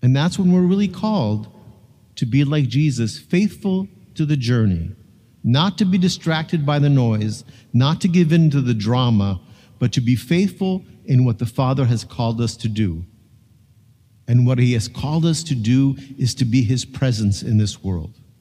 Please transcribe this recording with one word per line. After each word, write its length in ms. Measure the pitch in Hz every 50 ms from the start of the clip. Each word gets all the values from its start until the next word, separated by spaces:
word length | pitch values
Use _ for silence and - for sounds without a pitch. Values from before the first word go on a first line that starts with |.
And 120 | - 123 131
that's 240 | 135 151 180 180 -
when 140 | 196 180
we're 100 | 180 180
really 280 | 180 175 190 196 208 190
called 580 | 190 - - 220 214 202 127 104 104 104 104 - - - - - - _ _ _ _ _ _ _ _ -
to 80 | -
be 180 | 113 110 139 147
like 240 | 139 147 151 143 120
Jesus, 500 | 110 135 156 156 131 120 117 107 - -
faithful 720 | - _ - 175 208 208 - - - 202 190 185 190 196 - - - - -
to 100 | - 160
the 100 | 147 151
journey, 560 | 143 123 113 123 120 110 104 90 85 82 85 98 - - _ _ _ _ _ _ _ _
not 320 | 107 117 135 165 202 - -
to 80 | 214
be 120 | 185 180 202
distracted 680 | 180 185 175 - - 165 165 156 160 - - 170 147
by 120 | 143 147 147
the 120 | 143 147
noise, 560 | 143 135 123 117 110 107 107 107 104 - - - - - - _
not 300 | - 120 127 139 165 -
to 80 | - 196
give 240 | 165 180 175 151 160
in 160 | 170 165 156
to 100 | 139 143
the 140 | 131 120 120
drama, 640 | 110 98 107 120 123 127 120 117 104 98 101 95 90 - - - _ _ _ - _
but 140 | 123 120 -
to 80 | -
be 160 | 123 117 151 110
faithful 680 | - - 170 175 202 196 185 - 196 190 185 185 - - - - -
in 180 | - 139 131 127
what 160 | 123 113 -
the 60 | 127
Father 400 | 117 - - 135 127 135 135 135
has 180 | 117 120 110 -
called 380 | - - - 120 113 117 113
us 160 | 120 113 - -
to 100 | - 117
do. 380 | 107 107 110 95 82 80 90 - _ _ _ _ _ _ _ _ _ _ _ _ _ _ _ _ _ _ _ _ _ _ _ -
And 180 | 120 123 123
what 140 | 123 131 123
he 140 | 127 123 123
has 160 | 117 107 -
called 360 | - - - 135 151 165 160
us 160 | 170 160 147 -
to 120 | - 143
do 400 | 123 107 110 123 131 139 139 131 131 - - - -
is 180 | - 120 -
to 100 | - 135
be 180 | 117 110 135 123
his 200 | 101 127 127 -
presence 580 | - - - - 131 120 104 110 101 98 -
in 160 | - - 113 107
this 240 | 107 101 - -
world. 380 | - 95 92 85 80 101 110 _ - _ _ _